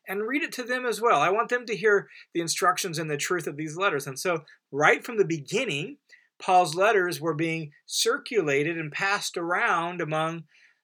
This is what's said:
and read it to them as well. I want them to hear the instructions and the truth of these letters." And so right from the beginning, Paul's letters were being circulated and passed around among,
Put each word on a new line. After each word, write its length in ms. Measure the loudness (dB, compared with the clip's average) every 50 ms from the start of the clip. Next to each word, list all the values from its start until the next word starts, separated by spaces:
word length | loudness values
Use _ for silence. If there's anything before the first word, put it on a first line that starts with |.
| -10
and 200 | -8 -6 -4 -4
read 160 | -2 -2 -4 -4
it 80 | -4 -8
to 100 | -8 -6
them 220 | -4 -4 -2 -2
as 140 | -4 -2 0
well. 220 | 2 4 4 6
I 80 | 4 4
want 180 | 2 2 0
them 180 | 0 -2 -4 -4
to 100 | -4 -4
hear 340 | 0 4 4 4 4 2 -2 -18 -20 -14 _ -6
the 80 | -4
instructions 580 | -4 -2 -2 2 2 2 2 2 0 -4 -4 -4
and 100 | -4 -2
the 60 | -2
truth 320 | -2 -2 -2 -2 -2 -4
of 80 | -6 -8
these 220 | -8 -8 -8 -4
letters." 280 | -2 0 0 0 -2 -4
And 140 | -6 -8 -4
so 240 | -2 -2 -2 -2 -4 -10 -20 _ _ -6
right 360 | 0 2 4 4 4 2 -2
from 120 | -4 0
the 80 | 0 0
beginning, 720 | 0 0 -6 -6 -4 -4 -2 -2 -2 -4 -6 -6 -8 -10 _ _ _ _ _ _ _ _ -6
Paul's 340 | 2 4 6 6 6 4 2
letters 460 | 2 4 4 6 4 4 2 -2 -2
were 140 | -2 -2 -2
being 360 | -2 -2 -2 -2 -4 -6 -10 -14 _ _
circulated 920 | -6 -2 -2 0 0 0 -2 -4 -2 0 0 2 2 2 2 2 0 -2
and 140 | -4 -6 -6
passed 460 | -4 -2 -2 0 0 -2 -2 -4 -6
around 640 | -4 -2 -2 0 0 0 2 0 0 0 -2 -4 -4
among, 440 | -4 -2 -2 -2 -2 -2 -4 -6 -12 _ _ _ _ _ _ _